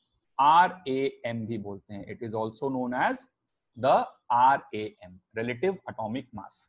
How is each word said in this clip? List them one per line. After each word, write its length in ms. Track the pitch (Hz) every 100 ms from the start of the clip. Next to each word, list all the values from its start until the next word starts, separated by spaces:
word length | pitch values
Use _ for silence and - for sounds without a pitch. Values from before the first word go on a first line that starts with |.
| _ _ _ -
आरएएम 1040 | 143 160 180 180 - 131 135 - 120 117 110
भी 120 | 113
बोलते 360 | 101 98 -
हैं, 220 | 101 98 101
it 100 | 117
is 80 |
also 380 | 110 110 110 139
known 380 | 131 123 123 175
as 120 | 170 - _ _ _ _ -
the 280 | 127 185 240 - _
RAM, 920 | 120 127 139 - 107 107 - 90 92 _ 110
relative 380 | 117 123 185 180 -
atomic 360 | 107 110 120 -
mass। 200 | 104 - -